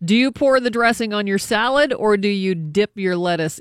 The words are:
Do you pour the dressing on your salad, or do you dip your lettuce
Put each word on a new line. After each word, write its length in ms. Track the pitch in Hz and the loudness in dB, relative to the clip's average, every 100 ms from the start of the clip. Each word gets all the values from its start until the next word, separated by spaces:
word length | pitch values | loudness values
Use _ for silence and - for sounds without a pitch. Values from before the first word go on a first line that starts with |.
Do 120 | 170 220 | 0 2
you 160 | 262 | 2
pour 280 | - 277 262 | 2 2 2
the 100 | 247 | 0
dressing 420 | 233 233 233 226 | 0 0 2 -2
on 140 | 208 202 | -2 -2
your 100 | 196 | -2
salad, 560 | - 214 233 269 294 | 0 0 2 2 2
or 240 | 254 214 208 | 0 0 2
do 100 | 202 | 0
you 280 | 202 190 180 | 0 -2 -2
dip 420 | 156 156 208 - | -4 -2 -2 -2
your 180 | 190 180 | -2 -2
lettuce 420 | 180 170 160 - | -2 -2 -4 -6